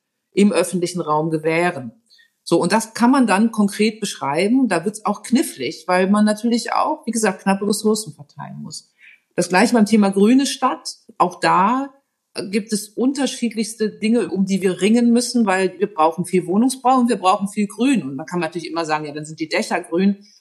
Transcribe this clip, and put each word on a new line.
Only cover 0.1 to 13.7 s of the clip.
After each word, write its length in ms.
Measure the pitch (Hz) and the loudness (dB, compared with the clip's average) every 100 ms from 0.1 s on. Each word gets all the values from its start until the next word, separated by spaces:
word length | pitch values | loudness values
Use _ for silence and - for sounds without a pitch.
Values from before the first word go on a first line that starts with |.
| _ _ - | _ _ 0
im 160 | 202 | 0
öffentlichen 480 | 165 180 180 175 185 | 0 -2 -2 -4 -4
Raum 300 | 151 151 160 | -2 -2 -2
gewähren. 600 | 156 160 165 175 139 120 - _ _ _ _ | -2 -2 0 0 -2 -10 -16 _ _ _ _
So, 160 | - 170 | 0 0
und 100 | 170 | 2
das 220 | 214 - | 0 -2
kann 160 | - 233 | 0 4
man 160 | 277 226 | 4 4
dann 240 | 190 226 | 2 2
konkret 480 | 226 202 - 214 220 | 2 0 2 0 -2
beschreiben. 720 | 196 - 139 151 202 262 247 | -8 -6 -4 0 2 2 2
Da 160 | 165 | 0
wird's 200 | 185 - | -2 -6
auch 180 | 196 208 | -4 -4
knifflig, 600 | - 262 - - 127 - - | -2 -2 -2 -6 -8 -6 0
weil 200 | 180 190 | 2 4
man 160 | 208 | 4
natürlich 480 | 214 208 240 233 - | 2 0 0 -2 -2
auch, 320 | - - 311 - | -2 -2 -4 -4
wie 40 | |
gesagt, 320 | 226 214 185 | -2 -2 -2
knappe 240 | 202 196 208 | -2 -2 -2
Ressourcen 460 | 208 214 214 165 | 0 0 -2 -4
verteilen 480 | - 139 - - 147 | -16 -20 -16 -16 -14
muss. 300 | - - - _ - _ _ | -14 -16 -18 _ -20 _ _
Das 140 | - 175 | -6 0
Gleiche 260 | 190 226 | 2 4
beim 120 | 240 202 | 4 4
Thema 240 | 220 196 | 4 4
grüne 360 | 196 208 262 269 | 4 4 4 2
Stadt. 500 | - 262 320 - - _ - | 0 -2 -4 -10 -16 _ -2
Auch 220 | 269 - | -2 0
da 520 | 165 170 196 262 277 _ _ _ _ - 202 | 0 2 2 0 -4 _ _ _ _ -12 -4
gibt 220 | 208 208 | -4 -2
es 160 | 208 - | -6 -6
unterschiedlichste 1000 | - 254 285 254 - 233 214 214 | -2 -2 0 -4 -2 -4 -4 -6